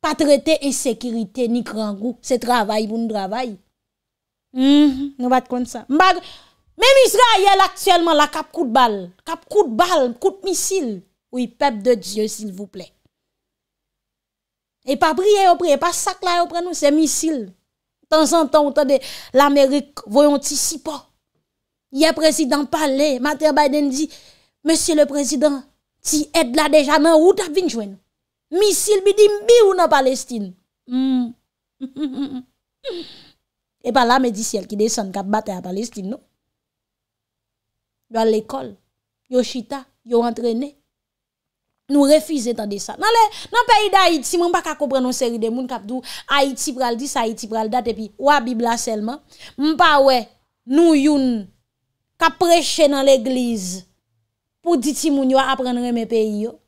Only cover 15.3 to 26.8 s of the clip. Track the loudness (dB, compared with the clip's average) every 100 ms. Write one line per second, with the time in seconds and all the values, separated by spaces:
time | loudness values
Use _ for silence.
15.3 | 4 4 4 2 0 0 -4 -6 -4 -2
16.3 | -2 -2 -4 -6 -2 2 2 0 -2 -4
17.3 | -4 -8 _ _ _ _ _ _ 2 2
18.3 | 2 2 2 2 0 0 0 -2 -18 -4
19.3 | 2 4 4 2 2 -4 -16 -4 2 2
20.3 | 2 -4 -6 -6 -6 -10 -14 -16 _ _
21.3 | _ _ _ _ _ _ 0 0 2 0
22.3 | 0 -2 -2 -2 -2 -2 0 0 0 -4
23.3 | 0 0 2 2 2 -2 -2 -6 -10 _
24.3 | _ _ _ -2 0 0 2 2 0 -4
25.3 | 0 0 -2 -10 _ _ _ -6 -4 -2
26.3 | -2 0 0 4 4